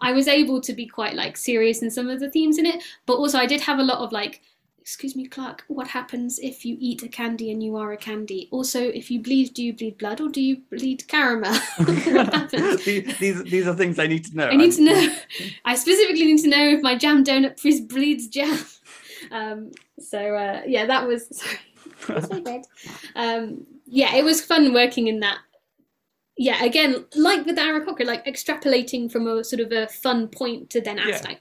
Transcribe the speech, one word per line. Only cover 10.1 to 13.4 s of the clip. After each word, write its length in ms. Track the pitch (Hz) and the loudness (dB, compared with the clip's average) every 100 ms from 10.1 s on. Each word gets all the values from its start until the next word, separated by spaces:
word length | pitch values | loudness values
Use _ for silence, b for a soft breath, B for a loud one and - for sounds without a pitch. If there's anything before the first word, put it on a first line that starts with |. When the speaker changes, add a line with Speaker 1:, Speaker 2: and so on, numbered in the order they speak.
| 226 | -6
Speaker 1:
or 80 | 311 | -4
do 120 | 277 | 0
you 180 | 269 262 - | 0 -2 -6
bleed 360 | 233 262 262 - | -6 -4 -4 -2
caramel? 440 | 302 269 226 214 | 0 2 0 0
<laughs> 240 | 226 - - | -2 -2 0
What 540 | 170 339 330 - 240 | 2 2 4 4 4
Speaker 2:
<laughs> 0 | |
Speaker 1:
happens?" 500 | 302 - 254 381 - | 0 -2 -2 0 0
Speaker 2:
These, 340 | 208 202 196 170 | 0 -2 -4 -2
these, 240 | 196 180 | -2 -2